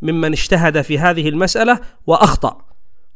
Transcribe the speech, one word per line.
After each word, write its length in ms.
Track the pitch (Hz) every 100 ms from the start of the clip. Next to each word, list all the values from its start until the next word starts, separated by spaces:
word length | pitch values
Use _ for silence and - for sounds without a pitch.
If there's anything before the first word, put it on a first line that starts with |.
ممن 300 | - 165 156
اجتهد 500 | 135 - 175 165 151
في 180 | 139 147
هذه 300 | 175 165 151
المسألة 500 | 151 185 220 233 240 - - -
وأخطأ، 580 | 160 202 - 127 - - - - - -